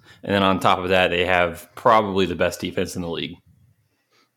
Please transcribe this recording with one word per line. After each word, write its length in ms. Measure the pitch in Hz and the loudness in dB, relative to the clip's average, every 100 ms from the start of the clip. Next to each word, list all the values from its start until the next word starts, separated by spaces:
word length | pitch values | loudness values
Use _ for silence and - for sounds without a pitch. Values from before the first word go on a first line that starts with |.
| _ - | _ -16
And 80 | - | -2
then 120 | 98 | 0
on 160 | 95 95 | 2 2
top 180 | 107 92 | 2 0
of 120 | 90 | 2
that, 180 | 92 90 | 2 2
they 180 | 87 90 | 0 2
have 480 | 90 87 80 - | 2 0 -4 -18
probably 540 | - 123 110 104 95 90 | -2 2 4 2 -2 -2
the 80 | 82 | 0
best 260 | 90 - | -4 -2
defense 340 | 90 90 87 90 | -8 -6 -8 -8
in 60 | |
the 80 | 85 | -8
league. 280 | 78 78 90 _ _ _ _ _ _ _ _ _ | -8 -10 -14 _ _ _ _ _ _ _ _ _